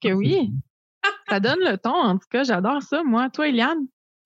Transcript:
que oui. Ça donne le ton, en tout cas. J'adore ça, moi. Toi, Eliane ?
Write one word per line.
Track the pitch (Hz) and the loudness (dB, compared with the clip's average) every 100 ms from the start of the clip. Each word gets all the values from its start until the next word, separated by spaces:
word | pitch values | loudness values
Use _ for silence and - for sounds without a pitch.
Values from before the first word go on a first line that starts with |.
que | 214 | -2
oui. | 190 202 381 233 131 - _ _ _ 403 427 - | 0 2 2 0 -4 -10 _ _ _ -6 -6 -4
Ça | 202 | 0
donne | 220 320 | 0 2
le | 359 196 | 0 0
ton, | 226 | -2
en | 330 262 185 | 0 2 0
tout | - | -2
cas. | 240 | -2
J'adore | 269 196 202 285 | 0 0 0 -2
ça, | - 285 | -2 -2
moi. | 320 226 254 | 0 0 0
Toi, | - 302 | -2 0
Eliane ? | 240 247 330 269 _ _ _ | 0 0 -2 -6 _ _ _